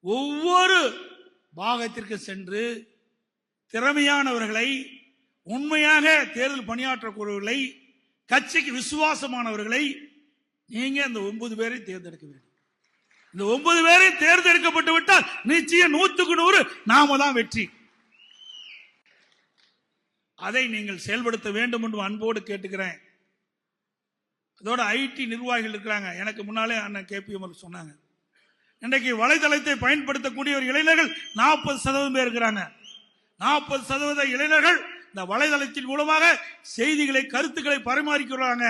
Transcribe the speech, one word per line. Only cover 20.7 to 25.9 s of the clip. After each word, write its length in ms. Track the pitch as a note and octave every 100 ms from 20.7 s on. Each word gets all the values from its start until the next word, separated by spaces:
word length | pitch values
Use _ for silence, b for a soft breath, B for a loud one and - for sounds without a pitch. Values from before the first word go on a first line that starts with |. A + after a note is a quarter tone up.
| A3
நீங்கள் 280 | G#3 F#3 -
செயல்படுத்த 440 | A3 A#3+ A3+ A3 G#3
வேண்டும் 260 | A#3+ A#3 A3+
என்று 140 | G#3+ G3
அன்போடு 340 | G#3+ A3 G#3+ G3+
கேட்டுக்கிறேன். 500 | G3+ F#3+ F#3+ F#3 D#3+ _ _ _ _ _ _ _ _ _ _ _ _ _ _ _ _
அதோட 200 | G3+ B3+ G#3+ A#3
ஐ 60 | C4+ C4+
டி 80 | B3
நிர்வாகிகள் 400 | A#3 B3 A#3+ A3
இருக்கிறாங்க. 360 | G#3+ G#3+